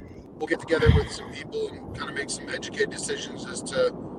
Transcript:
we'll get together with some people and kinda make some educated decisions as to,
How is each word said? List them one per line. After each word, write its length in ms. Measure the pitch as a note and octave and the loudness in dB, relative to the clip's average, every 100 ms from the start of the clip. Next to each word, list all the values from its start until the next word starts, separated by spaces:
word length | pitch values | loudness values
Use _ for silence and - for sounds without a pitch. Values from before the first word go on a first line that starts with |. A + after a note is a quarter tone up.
| - - - - | -8 -16 -18 -8
we'll 100 | D#3 | -2
get 140 | E3 | 0
together 280 | - D#3+ D#3 | 2 6 10
with 160 | - - | 10 6
some 200 | - - | -4 -10
people 360 | - - A4 G#4+ | -10 -6 -4 -4
and 280 | - - - | -6 -10 -8
kinda 160 | - | -6
make 180 | C#3+ C#3 | -4 -4
some 180 | - D3 | -6 -6
educated 420 | C3+ - - C#3 | -6 -6 0 0
decisions 560 | - - C#3+ - - - | 0 -6 -6 -6 -8 -8
as 160 | - | -8
to, 300 | - C3 B2+ - - | -4 2 2 0 -10